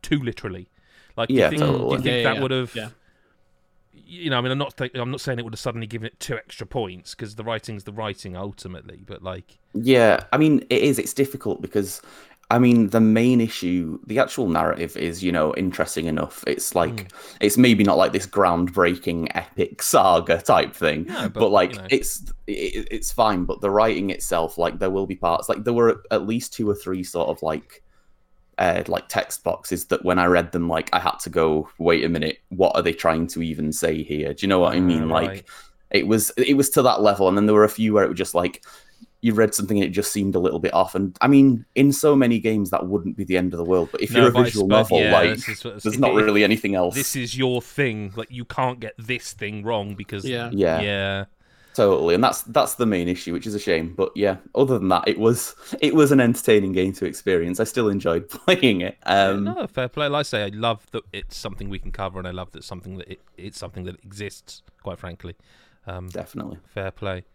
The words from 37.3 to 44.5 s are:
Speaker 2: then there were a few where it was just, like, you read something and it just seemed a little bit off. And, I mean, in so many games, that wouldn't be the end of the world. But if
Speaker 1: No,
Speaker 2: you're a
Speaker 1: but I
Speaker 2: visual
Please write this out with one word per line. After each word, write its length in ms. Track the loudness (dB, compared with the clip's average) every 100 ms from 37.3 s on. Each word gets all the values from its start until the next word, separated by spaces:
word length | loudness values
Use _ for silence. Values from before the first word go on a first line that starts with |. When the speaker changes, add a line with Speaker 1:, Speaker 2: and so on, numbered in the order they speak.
| 4
Speaker 2:
then 100 | 4
there 80 | 6
were 80 |
a 40 | 6
few 260 | 4 2
where 100 | 4
it 60 | 2
was 80 | 0
just, 140 | -2
like, 300 | 0 -2 -4 -20 -20 _ _ -20 _
you 100 | 0
read 200 | 4 2
something 220 | 2 -2 0
and 80 | 0
it 20 |
just 220 | -2 -4
seemed 240 | -2 0 2
a 20 |
little 220 | 0 0
bit 120 | 0
off. 200 | 2 0
And, 220 | 0 -4 0
I 60 | 4
mean, 360 | 8 6 4 -2
in 160 | 2 2
so 220 | 4 4
many 240 | 4 4 2
games, 320 | 0 0 -2
that 160 | -4 -2
wouldn't 300 | -2 -2 -8
be 80 |
the 120 | -2 0
end 160 | 0
of 40 | -2
the 60 |
world. 240 | 0 2 0
But 120 | -4
if 100 | 0
Speaker 1:
No, 80 | 6
Speaker 2:
you're 80 | 6
a 40 |
Speaker 1:
but 80 | 6
I 20 |
Speaker 2:
visual 220 | 2